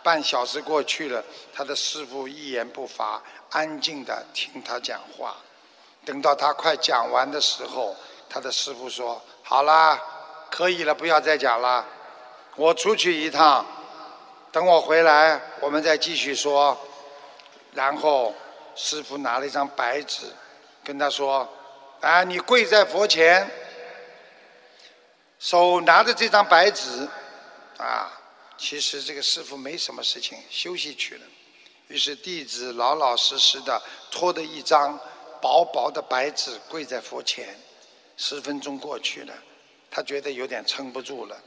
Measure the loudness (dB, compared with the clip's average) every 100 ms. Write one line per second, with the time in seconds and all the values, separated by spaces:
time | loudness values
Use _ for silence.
0 | 2 0 0 -2 -2 -6 -2 -2 0 -4
1 | -4 -6 -8 -16 -20 -12 -8 -4 -4 -6
2 | -10 -10 -12 -12 -8 -6 -6 -8 -14 -6
3 | -6 -6 -10 -20 -6 -4 -4 -4 -6 -6
4 | -8 -8 -8 -10 -10 -10 -10 -8 -8 -10
5 | -14 -12 -12 -12 -18 _ _ _ _ _
6 | -10 0 2 2 2 2 0 0 2 0
7 | 2 0 0 0 -2 -2 -8 -6 -6 -6
8 | -16 -20 -12 -10 -6 -6 -6 -8 -12 -8
9 | -8 -8 -12 -20 0 2 6 8 6 4
10 | -2 -14 -18 -18 -14 -2 0 0 0 0
11 | 4 4 4 2 2 2 2 0 -2 -14
12 | -20 -20 -20 -20 -20 0 2 2 2 2
13 | 2 0 -2 6 6 6 2 -10 -18 -18
14 | -18 -20 -20 -20 -6 0 6 6 6 4
15 | 6 8 6 4 -4 -6 -2 0 0 0
16 | 0 -4 -4 -2 0 4 4 2 -6 -20
17 | -20 -20 -20 -20 -20 -20 -16 -4 -2 0
18 | 2 2 0 -4 -16 -20 -20 -10 -8 -6
19 | -8 -8 -4 -2 -2 -4 -4 -2 -2 -2
20 | -6 -10 -10 -18 -20 -20 _ _ -12 -4
21 | -2 -2 0 0 -2 -12 -20 -20 -20 -6
22 | 4 4 4 -2 2 4 6 6 6 2
23 | 2 6 8 6 4 -10 -16 -16 -16 -18
24 | -20 -20 -20 _ -20 _ _ _ -20 _
25 | _ _ _ _ 0 4 6 4 6 6
26 | 6 2 2 4 6 8 6 2 -8 -8
27 | -8 -12 -18 -20 -20 -20 -20 -10 -6 -4
28 | -6 -12 -20 _ -20 -12 -10 -6 -6 -6
29 | -10 -6 -4 -4 -6 -12 -12 -8 -10 -6
30 | -6 -6 -8 -12 -12 -10 -8 -8 -10 -8
31 | -10 -10 -20 -20 _ _ -20 _ _ -4
32 | -4 -6 -10 -10 -10 -10 -10 0 0 2
33 | 2 2 0 2 2 2 -2 -4 -4 -18
34 | -14 -2 0 0 -6 -10 4 4 4 -2
35 | -14 -20 -20 -4 2 4 4 0 -2 -4
36 | -4 -2 -2 -4 -8 -8 -12 -12 -10 -10
37 | -10 -10 -6 -8 -10 -16 -20 -20 -20 _
38 | _ -10 -8 -8 -8 -8 -8 -10 -10 -8
39 | -8 -8 -14 -18 -20 _ _ _ _ -8
40 | -6 -6 -6 -8 -8 -6 -6 -6 -6 -10
41 | -10 -12 -12 -16